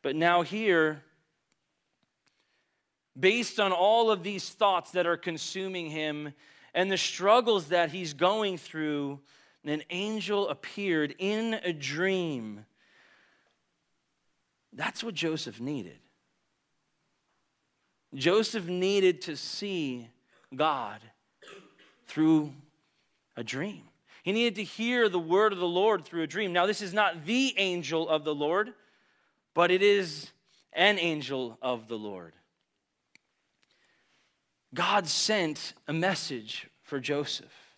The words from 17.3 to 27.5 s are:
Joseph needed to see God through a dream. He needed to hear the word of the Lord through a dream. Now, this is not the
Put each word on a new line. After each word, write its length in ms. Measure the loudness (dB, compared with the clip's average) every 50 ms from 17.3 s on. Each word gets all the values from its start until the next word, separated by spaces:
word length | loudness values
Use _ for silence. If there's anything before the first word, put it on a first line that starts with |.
| _ _ _ _ _ _ _ _ _ _ _ _ _ _ _ _ -10
Joseph 500 | -2 2 4 4 4 2 0 -4 -6 -6
needed 560 | -4 -2 0 0 2 2 4 4 4 2 2
to 160 | -6 -10 -10
see 720 | -10 -10 -10 -8 -8 -6 -6 -4 -4 -4 -4 -6 -8 -12 -16 _ _ _ _ _ _ _ _ -2
God 440 | 0 0 0 0 -2 -6 -8 -10 -14 -18 -20 _ _ _ _ _ _ -20 -20 -20 -20 -20 -20 _ _ -20 _ _ _ _
through 440 | -8 0 2 4 6 6 6 4 0 -8 -18 -20 _ _ _ _ _ _ _ _ _ _ _ _ _ _
a 60 | -10 -8
dream. 440 | -6 -6 -6 -6 -6 -8 -14 -20 -20 _ _ _ _ -20 -8 _
He 80 | -2
needed 240 | 0 2 2 0 0
to 80 | -4 -8
hear 440 | -8 -6 -4 -2 0 2 2 2
the 120 | 2 2 0
word 340 | 0 2 4 4 4 4 2
of 60 | 0
the 80 | -2
Lord 360 | 0 2 4 4 4 2 2 -2
through 200 | -6 -4 -4 -4
a 40 |
dream. 240 | -4 -2 -4 -2 0
Now, 140 | 2 2 2
this 160 | 2 0 -2
is 140 | -6 -2 0
not 300 | 2 2 2 0 -4 -4
the 280 | -2 0 2 2 0